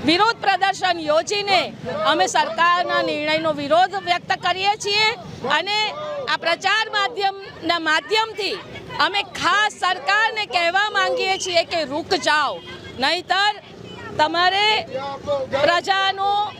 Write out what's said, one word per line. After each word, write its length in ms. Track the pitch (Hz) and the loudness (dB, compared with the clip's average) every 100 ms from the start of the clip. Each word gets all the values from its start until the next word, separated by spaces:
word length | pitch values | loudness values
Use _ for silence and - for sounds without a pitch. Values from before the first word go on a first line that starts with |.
વિરોધ 320 | 254 349 440 453 | 2 4 4 2
પ્રદર્શન 640 | 403 370 381 381 370 339 | 0 2 2 2 0 0
યોજીને 720 | 302 311 330 403 403 370 254 226 247 285 311 | 2 2 2 -2 2 2 2 -6 -8 0 2
અમે 200 | 320 370 | 4 4
સરકારના 760 | 339 302 330 339 349 359 349 | 2 0 2 4 4 2 0
નિર્ણયનો 500 | 320 302 302 311 320 | 0 -2 0 0 0
વિરોધ 420 | 294 285 320 370 | -2 2 4 4
વ્યક્ત 380 | 392 359 349 - | 0 -2 -2 -2
કરીએ 440 | 370 370 359 392 427 | -2 0 0 0 0
છીએ 340 | 403 415 427 370 311 - 240 | 0 2 2 0 -10 -8 -2
અને 420 | 294 370 415 427 605 605 587 381 | 0 0 -2 -2 -4 -8 -8 -4
આ 80 | 320 | -2
પ્રચાર 540 | 320 339 381 427 440 | -2 0 0 0 0
માધ્યમના 880 | 427 403 480 392 392 - - 330 339 | 0 -2 0 -2 -2 -14 -8 -2 0
માધ્યમથી 760 | 320 320 320 427 440 415 381 196 - - - - | 2 0 2 0 0 -4 -6 -6 -10 -14 -12 0
અમે 220 | 302 403 | 0 0
ખાસ 500 | 403 - 311 392 415 | -4 -2 2 2 2
સરકારને 760 | 403 359 370 370 415 440 440 415 | 0 -2 0 2 2 2 0 -2
કહેવા 440 | 359 339 370 427 | 0 2 2 2
માંગીએ 480 | 415 370 508 381 381 | 2 0 0 0 -2
છીએ 260 | 370 339 | 0 0
કે 200 | 359 349 | 0 -2
"રૂક 300 | 285 294 - | -2 -4 0
જાઓ", 440 | 359 311 302 269 175 175 - - - | 0 2 2 2 -4 -10 -14 -14 -2
નહીતર 640 | 269 349 349 370 415 403 - - - - - - | 0 0 0 2 2 -2 -14 -18 -16 -14 -8 0
તમારે 720 | 302 339 359 392 427 427 - 262 277 277 294 285 262 | 2 4 2 4 2 2 -2 -8 -8 -8 -4 -4 -2
પ્રજાનો 1040 | 269 302 349 349 381 392 392 392 403 415 | 2 2 2 2 0 0 0 0 0 -2